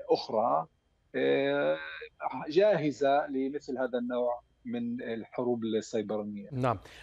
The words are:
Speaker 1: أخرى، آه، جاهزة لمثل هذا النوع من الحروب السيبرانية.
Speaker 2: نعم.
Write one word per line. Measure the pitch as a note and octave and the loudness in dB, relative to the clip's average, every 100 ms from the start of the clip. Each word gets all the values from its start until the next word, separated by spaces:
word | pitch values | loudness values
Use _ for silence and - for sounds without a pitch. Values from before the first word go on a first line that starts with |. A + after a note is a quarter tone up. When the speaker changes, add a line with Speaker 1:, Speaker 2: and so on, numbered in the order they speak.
| - | 0
Speaker 1:
أخرى، | - - A2+ A#2 D#3 D#3+ _ _ _ _ C3 | 0 2 0 2 2 -2 _ _ _ _ 0
آه، | C3+ C#3 C#3 C#3+ D3 C#3 D#3 - D#3 _ - C3 D#3 | 2 2 2 2 0 0 -4 -12 -14 _ -6 -6 0
جاهزة | D3+ G#3 F3+ D3+ B2 C#3 C#3+ D3+ | 4 6 4 2 2 4 4 2
لمثل | C3 C3+ C#3+ - B2 | -2 -2 -4 -6 -2
هذا | B2+ B2 | -2 -2
النوع | A#2+ B2 A#2+ A#2+ - _ B2 | -2 0 0 -2 -8 _ -8
من | A#2+ A#2+ A#2+ | -4 -4 -6
الحروب | B2 A2+ G#2 - A#2+ A#2+ | -6 -6 -6 -4 -2 0
السيبرانية. | A2 A2 G#2 A2+ G#2 G#2+ G#2+ G#2 G2+ | 0 -2 0 -4 -2 -4 -4 -8 -8
Speaker 2:
نعم. | C3 B2+ G#2 - - | -2 0 0 -6 -20